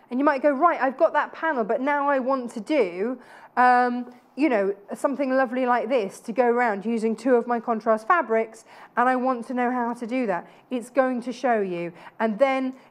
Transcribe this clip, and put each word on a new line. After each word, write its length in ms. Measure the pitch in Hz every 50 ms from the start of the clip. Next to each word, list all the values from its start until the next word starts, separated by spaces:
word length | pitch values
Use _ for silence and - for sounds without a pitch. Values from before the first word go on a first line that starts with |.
| _ -
and 100 | 247 254
you 40 | 277
might 180 | 302 294 269 -
go, 80 | 294
Right, 300 | 285 254 320 339 311 -
I've 160 | 247 269 247
got 160 | - 339 285 233
that 200 | 294 254 - -
panel, 320 | - - 320 311 254 220
but 160 | 185 233 -
now 280 | 254 285 285 294 285 285
I 100 | 285 269
want 320 | 240 254 269 262 240 226 -
to 80 | 240
do, 580 | 202 - 311 294 220 180 170 185 202 233 262 - - - - - - - _
um, 560 | 240 247 247 247 247 247 247 240 247 247 - - - _ _ _
you 120 | - 285 320
know, 260 | 247 202 196 190 202 - - - 240
something 360 | - - 294 269 220 285 262
lovely 340 | 262 262 269 226 240 247 262
like 220 | 247 247 240 - 220
this 320 | 269 254 196 190 - -
to 120 | - - 214
go 120 | 262 247
around 400 | 240 233 240 247 233 202 202 185
using 300 | 226 233 226 208 226 220
two 200 | 220 - 269 254
of 120 | 233 233
my 140 | 240 240 233
contrast 480 | 220 - 233 220 - 240 220 220 220 -
fabrics, 560 | 370 349 294 220 226 220 226 220 - - - - - - - - _
and 120 | 226 240 254
I 80 | 254
want 300 | 254 240 262 262 233 226
to 80 | - 262
know 160 | 247 247 247
how 240 | 254 247 240 226 240
to 120 | 240 247
do 200 | 208 247 262 254
that. 220 | 208 185 170 - - - - - -
It's 200 | 247 247 220 -
going 300 | - 277 262 254 254 240 226
to 100 | 262 240
show 280 | - - 254 233 220
you. 320 | 202 190 180 170 170 170 170 - - - - -
And 200 | 220 226 214 190
then 360 | 277 269 269 262 262 254 262 - - _